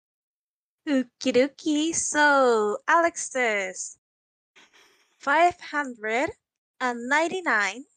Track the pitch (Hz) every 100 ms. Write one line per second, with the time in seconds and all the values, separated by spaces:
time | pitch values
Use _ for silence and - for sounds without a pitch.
0 | _ _ _ _ _ _ _ _ 320 269
1 | 247 _ 262 240 277 - 320 294 320 320
2 | - 294 294 277 254 220 208 208 - 330
3 | 339 330 - 262 240 208 185 185 - -
4 | _ _ _ _ _ _ _ _ _ _
5 | _ _ 277 302 349 349 - 294 277 233
6 | 214 233 330 - _ _ _ _ 254 240
7 | 240 294 330 381 320 220 196 220 285